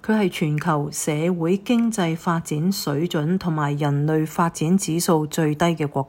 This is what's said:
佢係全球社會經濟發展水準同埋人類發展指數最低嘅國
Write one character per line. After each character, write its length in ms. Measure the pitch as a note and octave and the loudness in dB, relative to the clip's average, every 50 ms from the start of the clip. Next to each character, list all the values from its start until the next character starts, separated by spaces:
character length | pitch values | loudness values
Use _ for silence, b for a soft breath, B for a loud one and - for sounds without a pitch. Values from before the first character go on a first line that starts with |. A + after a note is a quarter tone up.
| - | 0
佢 140 | - A3 | 2 2
係 120 | A3 G3+ F3+ | 2 2 0
全 280 | - - E3 D3+ D3+ | 0 0 -2 0 0
球 320 | D3+ - E3+ D#3 D3 D3 D3+ | 0 0 0 0 0 -2 -4
社 420 | D3 - - E3 D3+ D3+ D#3+ F3+ F#3 | -6 -4 -4 -2 -2 0 0 0 0
會 240 | E3+ D#3+ E3+ F#3+ | 0 0 0 0
經 340 | G3 G3+ - B3 A#3 A#3 A#3 | 0 0 0 2 2 2 0
濟 240 | G#3+ - F3 E3 D#3+ | 0 0 0 0 -2
發 240 | E3 - F#3 E3 E3 | -2 -2 -2 -2 -2
展 320 | E3 - D#3 D3+ D#3+ F#3 | -2 -4 -2 0 0 0
水 360 | G3 - - D#3 C#3+ C#3 E3+ | 0 0 -2 -2 -2 0 -2
準 300 | F3 - D#3+ D3 D#3 F#3 | 0 0 -2 0 0 0
同 160 | F#3+ - F3 D#3+ | 0 0 -2 -2
埋 240 | D#3 D3 C#3+ C#3+ | 0 0 -2 0
人 300 | C#3+ D3+ C#3+ C#3+ C#3+ D3 | 0 0 0 2 2 2
類 180 | D#3 D#3 D#3 D#3 | 2 2 0 0
發 240 | D#3 - - F3 E3+ | 0 0 0 0 0
展 280 | - - D#3 D#3 F#3 | 0 -2 0 2 2
指 220 | F#3+ - - D#3 E3+ | 2 2 0 -2 0
數 260 | - - E3+ D#3 D3+ | 2 2 2 2 2
最 300 | D3+ - - D#3+ D3+ D3+ | 0 -2 0 0 0 2
低 100 | D3 E3+ | 2 2
嘅 220 | E3+ E3 D#3 D3+ | 0 2 0 -4
國 180 | C#3+ - C#3 C3+ | -2 -2 -4 -4